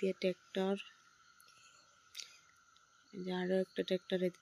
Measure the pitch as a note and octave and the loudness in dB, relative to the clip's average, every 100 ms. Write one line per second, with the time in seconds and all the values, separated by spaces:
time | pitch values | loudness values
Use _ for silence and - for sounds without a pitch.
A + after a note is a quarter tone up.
0 | F#3+ - F#3+ - - G3 F#3+ G3+ - - | -2 0 0 0 -4 0 0 0 -4 -20
1 | - - - - - - - - - _ | -20 -20 -20 -20 -20 -20 -20 -20 -20 _
2 | - - - - - - _ - _ _ | -20 -16 -16 -18 -20 -20 _ -20 _ _
3 | - G3+ F#3 F3+ F3+ F#3+ F#3 - F3+ F#3 | -16 -10 -4 -2 0 0 0 -2 0 0
4 | - F#3 F3+ - | 0 0 0 -2